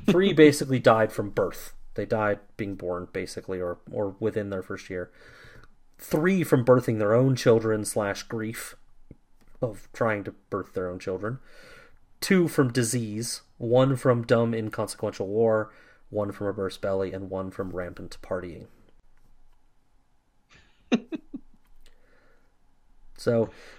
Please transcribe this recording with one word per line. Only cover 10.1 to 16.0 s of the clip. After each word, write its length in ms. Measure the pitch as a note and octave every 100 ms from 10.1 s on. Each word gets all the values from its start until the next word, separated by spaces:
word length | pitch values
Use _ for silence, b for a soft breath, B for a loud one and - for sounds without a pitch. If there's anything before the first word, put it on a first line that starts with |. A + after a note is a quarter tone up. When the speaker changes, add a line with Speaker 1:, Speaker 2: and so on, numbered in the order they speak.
| G#2 G2+
Speaker 1:
to 60 | - -
birth 240 | G2+ -
their 160 | G2 F#2
own 100 | F#2
children. 400 | - F#2 G#2+ C3 B B B B B B - -
Two 260 | - F#3+ E3
from 240 | - B2+
disease. 720 | B2 A#2 B2 A2 G#2 A#2+ - - -
One 380 | A#2+ B2 C3 C3
from 300 | C3+ A#2+ A2+
dumb, 280 | A#2 A#2
inconsequential 760 | A2+ A2 - G#2 - G#2+ - G2
war. 440 | G#2+ A2+ A2 G#2+ b b b